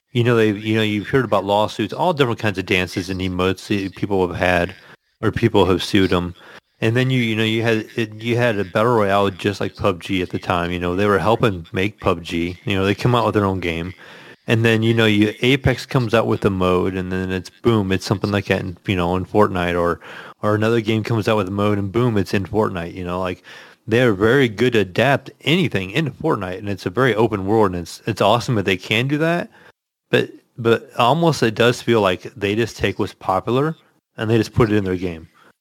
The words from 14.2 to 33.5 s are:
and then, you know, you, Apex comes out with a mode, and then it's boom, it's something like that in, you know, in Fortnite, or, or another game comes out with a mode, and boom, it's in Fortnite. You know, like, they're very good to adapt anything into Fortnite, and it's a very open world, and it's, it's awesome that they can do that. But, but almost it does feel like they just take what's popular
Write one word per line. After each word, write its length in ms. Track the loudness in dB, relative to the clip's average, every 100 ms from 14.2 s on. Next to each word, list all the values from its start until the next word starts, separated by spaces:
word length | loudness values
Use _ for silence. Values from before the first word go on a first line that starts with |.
| -20 -10 -2
and 180 | 2
then, 200 | 4 4
you 100 | 2
know, 140 | 4 4
you, 260 | 4 2 2
Apex 460 | 0 2 0 -2 -2
comes 260 | -2 2
out 140 | 2 2
with 180 | 0 0
a 60 |
mode, 420 | 2 2 2 0
and 180 | -4 -4
then 200 | -4 -4
it's 180 | -4 -8
boom, 420 | -4 0 2 2
it's 140 | -2 -2
something 240 | -2 -2
like 160 | -2 0
that 160 | -2
in, 160 | -4 -8 -4
you 100 | -2
know, 200 | 0 -2
in 100 | 0
Fortnite, 500 | 2 2 0 -2 0
or, 240 | 0 -2 -8 -20 -20 -6
or 100 | -2
another 260 | 0 2 0
game 240 | 0 -2
comes 240 | -2 -2 0
out 100 | 0
with 100 | 0
a 40 |
mode, 280 | -2 0 0
and 120 | -2
boom, 240 | 0 0 0
it's 200 | 0 -4
in 100 | -2
Fortnite. 480 | -2 -2 -4 -10
You 120 | -10 -8
know, 140 | -6
like, 220 | -6 -8 -14 -20 -20 -18 -2
they're 260 | 2 4
very 340 | 4 4 4 2
good 260 | 2 0
to 60 | 2
adapt 520 | 0 2 2 0 -4 -6
anything 480 | 0 2 0 -2 -4
into 220 | -4 -4
Fortnite, 480 | -4 -2 -2 -4 -8
and 100 | -8
it's 160 | -6 -4
a 60 |
very 240 | 0 2 2
open 320 | 2 0 0
world, 240 | 2 2
and 60 | 0
it's, 260 | -8 -8 -6
it's 160 | 2
awesome 320 | 4 4 2
that 120 | 0 0
they 120 | -2
can 300 | 0 -2 0
do 100 | 0
that. 320 | 0 -2 -6 _ -20 _ _ _ _
But, 200 | 0 0 -8 _ -4
but 320 | 0 0 0 0
almost 420 | 2 4 2 2
it 140 | 0 2
does 260 | 2 2
feel 200 | 0 2
like 200 | 2 0 -6 -6
they 180 | -2
just 240 | -2 -2 -2
take 220 | -4 -2
what's 160 | -6 -6
popular 600 | -2 -2 0